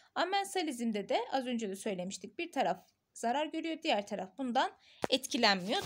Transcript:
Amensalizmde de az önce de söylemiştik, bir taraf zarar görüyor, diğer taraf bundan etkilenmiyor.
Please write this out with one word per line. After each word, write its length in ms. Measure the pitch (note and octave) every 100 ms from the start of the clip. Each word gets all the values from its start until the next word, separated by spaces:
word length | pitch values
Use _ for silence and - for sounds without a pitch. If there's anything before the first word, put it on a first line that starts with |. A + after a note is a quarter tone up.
| -
Amensalizmde 920 | - F4 G4 G4 F#4 D#4 A#3+ A#3 G#3 G3
de 120 | D#4+ A#4+
az 140 | C4+ B3+
önce 220 | A#3 G#3+
de 80 | F#3+
söylemiştik, 600 | A3+ F#3 F#3 - - -
bir 140 | E4+
taraf 340 | C#4 F#3 F3 - _ _
zarar 340 | - A3+ C4 D#4
görüyor, 360 | D#4+ D#4+ D#4+
diğer 240 | D#4+ G#3+ G3+
taraf 320 | G3 F#3+ -
bundan 340 | C4 A#3+ F#4 - - - -
etkilenmiyor. 720 | C4+ - B3+ A3 F#3+ F#3 F#4+